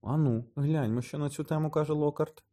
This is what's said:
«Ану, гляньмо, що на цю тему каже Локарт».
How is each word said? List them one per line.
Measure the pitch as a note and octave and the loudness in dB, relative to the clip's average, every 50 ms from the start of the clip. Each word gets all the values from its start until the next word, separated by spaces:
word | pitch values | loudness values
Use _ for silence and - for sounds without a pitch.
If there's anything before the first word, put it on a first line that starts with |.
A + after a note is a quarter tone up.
«Ану, | - G#2+ C3 D#3 D#3 C3+ A#2 A2 A#2 - _ | -4 0 0 2 4 4 2 0 -2 -6 _
гляньмо, | C#3+ C#3 D3 D#3 D#3 C3+ G#2+ A2 B2 | -2 0 2 2 2 2 0 0 -2
що | B2 - - | -2 -4 -6
на | D3 D3 C#3+ | -4 -4 -4
цю | C#3+ - D3+ | -4 -6 -4
тему | - D#3+ D#3 D#3 D#3 | -2 0 0 0 0
каже | D3+ D#3+ D3+ D3 D3+ | 2 0 0 2 0
Локарт». | D3+ D3 D3 C#3+ - D#3 D#3 - - _ _ | 2 2 0 2 0 -4 -4 -4 -20 _ _